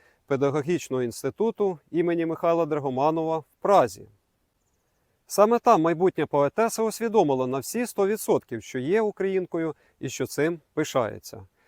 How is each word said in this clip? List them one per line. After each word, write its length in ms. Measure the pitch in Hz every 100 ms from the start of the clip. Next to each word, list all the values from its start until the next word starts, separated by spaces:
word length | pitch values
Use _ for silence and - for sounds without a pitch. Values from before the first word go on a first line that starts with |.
| _ _ _
педагогічного 760 | 135 139 147 143 170 - 127
інституту 760 | 123 - 135 - 220 - 202 160 _
імені 340 | 165 175 170 165
Михайла 400 | 160 170 170 160
Драгоманова 720 | 151 139 131 151 160 160 160
в 80 | - _
Празі. 460 | 190 190 123 - - _ _ _ _ _ _ _ _ _ _ _ _
Саме 320 | - 214 233
там 220 | - 202
майбутня 440 | 165 160 185 - 143
поетеса 580 | 147 143 - 226 -
усвідомила 640 | 220 - 226 214 156 131 127
на 120 | 135
всі 260 | - 233 247
сто 220 | - 196
відсотків, 560 | 214 - 151 - 113
що 160 | - 131
є 220 | 131 208
українкою 720 | 214 - 196 190 175 170 160 147 _ _
і 100 | 135
що 160 | - 127
цим 340 | - 151 170 _
пишається. 760 | - 151 139 110 104 - - 95 _